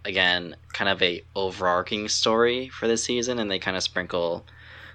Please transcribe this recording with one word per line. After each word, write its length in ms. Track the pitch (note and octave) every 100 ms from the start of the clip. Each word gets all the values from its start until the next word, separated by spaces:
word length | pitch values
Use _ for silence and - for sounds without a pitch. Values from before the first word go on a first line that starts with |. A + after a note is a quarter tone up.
| G#2
again, 500 | F#2+ F2+ F2+ F2 D2+ -
kind 160 | - G2+
of 120 | F2+
a 220 | F2+ E2+ - G2
overarching 720 | F#2+ F2+ F2+ F2 F2+ G#2+ G#2+
story 600 | - A#2 A2+ A#2+ B2 C3
for 180 | - A2+
this 160 | A2+
season, 360 | - B2 A#2+ B2
and 100 | G#2
they 80 | F#2+
kinda 220 | G2 F#2
sprinkle, 640 | - - F2+ F2+ E2+ F2 - - - - -